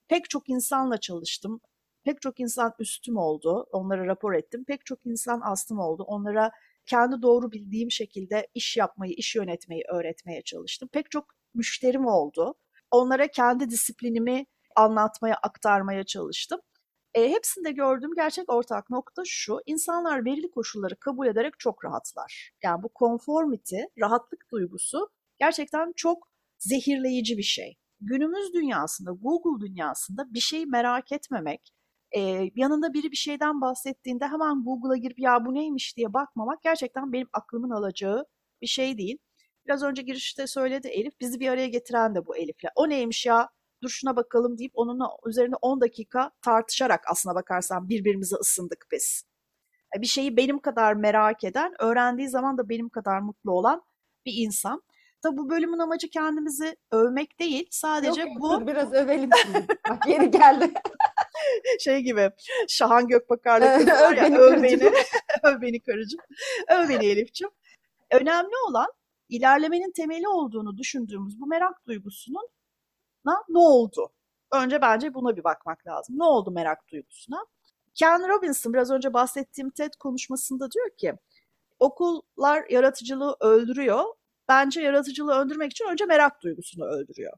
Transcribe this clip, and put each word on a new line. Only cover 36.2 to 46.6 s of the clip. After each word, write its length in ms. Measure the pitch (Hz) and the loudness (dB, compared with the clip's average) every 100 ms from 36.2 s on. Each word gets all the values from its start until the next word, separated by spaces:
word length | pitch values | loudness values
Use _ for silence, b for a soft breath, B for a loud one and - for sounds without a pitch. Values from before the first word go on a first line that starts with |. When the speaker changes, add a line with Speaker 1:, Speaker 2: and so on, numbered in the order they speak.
| 277 - 220 320 | -4 -6 -6 -4
Speaker 1:
gerçekten 500 | 320 320 254 269 269 | -2 -2 -4 -8 -6
benim 160 | 247 262 | -6 -6
aklımın 380 | - - 233 247 | -8 -8 -8 -6
alacağı 560 | 220 202 180 196 220 302 _ _ _ | -4 -4 -4 -4 -4 -6 _ _ _
bir 40 | 240 | -8
şey 320 | - 262 233 | -4 -4 -4
değil. 200 | 190 277 _ _ _ _ - | -8 -10 _ _ _ _ -6
Biraz 160 | 285 | -4
önce 200 | 285 269 | -2 -6
girişte 440 | 254 262 - - 269 | -8 -8 -10 -8 -8
söyledi 420 | 277 262 269 269 | -4 -4 -4 -6
Elif, 320 | - 247 - | -6 -6 -6
bizi 200 | 247 247 | -10 -6
bir 80 | 262 | -4
araya 180 | 254 262 | -2 -2
getiren 460 | 240 240 233 226 | -6 -4 0 0
de 120 | 190 165 | -2 -6
bu 100 | 160 | -8
Elif'le. 320 | 165 - - - | -8 -8 -8 0
"O 120 | 311 | 0
neymiş 380 | 285 233 226 247 | 0 -2 -4 2
ya? 220 | 233 240 _ _ _ | 2 2 _ _ _
Dur 60 | 247 | -12
şuna 280 | - 269 247 | -8 -4 -2
bakalım." 420 | 240 240 240 233 | 0 0 0 -2
deyip 140 | 254 | -10
onunla 360 | - 233 247 254 - 226 | -4 -4 -2 -6 -6 -6
üzerine 280 | 220 247 254 | 0 0 2
on 180 | 254 269 | 0 2
dakika 500 | 240 233 214 247 254 _ | 0 -2 -6 -2 -4 _
tartışarak 600 | - 226 | 2 2